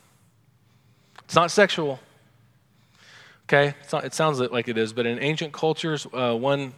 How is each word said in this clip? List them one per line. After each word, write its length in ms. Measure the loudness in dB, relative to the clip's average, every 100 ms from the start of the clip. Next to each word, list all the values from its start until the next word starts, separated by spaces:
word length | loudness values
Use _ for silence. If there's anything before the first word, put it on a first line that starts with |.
| _ _ _ _ _ _ _ _ _ _ _ -20
It's 120 | 0 2
not 160 | 4
sexual. 480 | 4 4 2 -4 -6 -12 _ _ _ _ _ _ _ _ _ -20 -20 -20 -20
Okay, 300 | 2 4 4 0
it's 120 | -6
not, 120 | -6
it 80 | -4
sounds 280 | 0 0 0
like 280 | 0 -2 -2
it 80 | -2
is, 160 | -2
but 140 | -2 -2
in 160 | -2
ancient 300 | -2 -2 -6
cultures, 540 | -2 -2 -2 -4 -6 -6
uh, 220 | -2 0
one 400 | 0 0 -2 -4